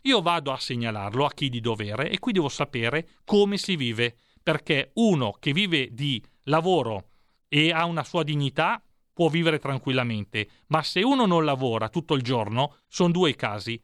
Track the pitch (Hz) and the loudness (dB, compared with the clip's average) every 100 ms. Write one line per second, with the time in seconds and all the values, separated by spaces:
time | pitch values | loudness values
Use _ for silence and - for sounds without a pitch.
0 | 269 240 170 170 143 131 - 120 117 104 | 2 2 2 0 -2 -6 -6 -4 -4 -4
1 | 101 117 143 - 139 120 113 107 104 110 | -4 0 0 0 -4 -2 -4 -4 -6 -4
2 | 156 - - 196 139 - 143 127 117 147 | -4 -2 0 0 0 -2 -4 -2 -2 -2
3 | - _ - 208 202 202 - 170 123 110 | -6 _ 2 4 4 0 -2 -2 -2 -2
4 | 120 _ _ _ - 151 - 143 - - | -2 _ _ _ -2 -2 0 -2 -2 2
5 | 226 160 113 - 156 147 208 160 123 117 | 2 4 0 -2 -2 0 0 0 -2 -4
6 | 143 127 - _ - 156 170 175 113 101 | -4 -4 -8 _ 0 0 2 2 0 -6
7 | - _ _ _ _ 147 156 160 170 165 | -10 _ _ _ _ 2 2 2 0 -2
8 | 135 175 151 147 139 139 165 226 _ _ | -4 -4 -2 -2 -2 0 -2 -2 _ _
9 | _ - 165 160 160 156 143 135 139 127 | _ 0 2 4 2 0 -2 -4 -2 0
10 | 120 110 101 110 104 _ _ 156 151 180 | 0 -4 -6 -6 -6 _ _ -2 0 0
11 | 233 277 214 170 156 135 131 113 110 170 | 2 4 4 4 2 0 0 0 -2 -4
12 | 151 147 123 123 104 113 143 _ _ - | -2 -2 0 -2 0 -2 -2 _ _ 0
13 | 175 175 170 117 117 104 113 117 | 2 4 2 0 -4 -4 -8 -10